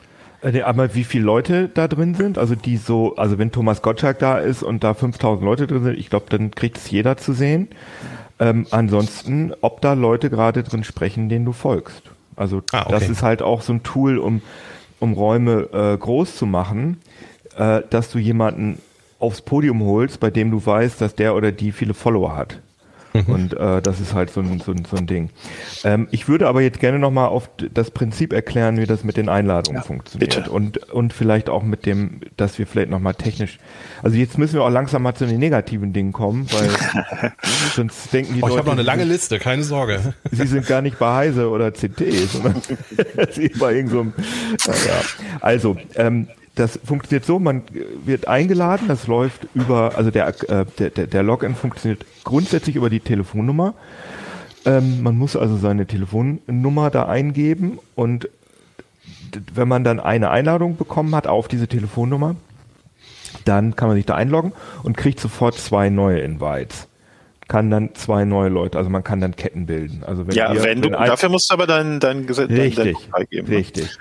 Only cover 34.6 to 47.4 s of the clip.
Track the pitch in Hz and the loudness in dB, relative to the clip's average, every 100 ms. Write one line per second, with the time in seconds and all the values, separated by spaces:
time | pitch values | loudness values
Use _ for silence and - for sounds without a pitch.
34.6 | 123 123 135 139 123 120 127 117 151 135 | 4 2 2 0 0 0 0 2 2 2
35.6 | - 110 101 98 98 95 104 117 135 107 | 0 -4 -2 0 -2 0 -2 -2 -2 0
36.6 | 104 101 - 104 - - 120 - - 127 | 2 0 -2 -4 -4 -4 -6 -4 -4 -2
37.6 | 147 139 113 - - 131 135 123 120 123 | -2 -2 -4 -6 -2 -2 0 0 2 2
38.6 | 143 131 120 151 170 175 - 107 127 131 | 2 2 2 2 2 0 0 -2 0 0
39.6 | 147 143 123 98 110 - - 117 135 139 | 0 -2 0 0 -2 -4 -4 0 2 0
40.6 | 127 131 139 120 117 127 151 123 117 110 | 2 0 0 0 2 4 2 2 2 2
41.6 | 113 - 104 104 113 101 95 98 101 98 | 0 0 -6 -2 0 0 0 0 0 0
42.6 | - 131 - - 208 - 190 - 156 117 | -2 -10 -4 -2 -2 0 -2 0 -2 2
43.6 | 131 117 131 120 113 107 214 247 233 220 | 2 2 2 0 -2 -4 -6 -6 -4 -2
44.6 | - - - 85 - - 208 170 - 120 | 0 0 0 0 -2 -8 -12 -4 0 2
45.6 | 110 90 - - 113 117 113 - - - | 2 -2 -6 0 2 2 -2 -10 -12 -2
46.6 | 113 - - 143 - 143 123 180 | -2 -2 -4 -4 0 -2 2 2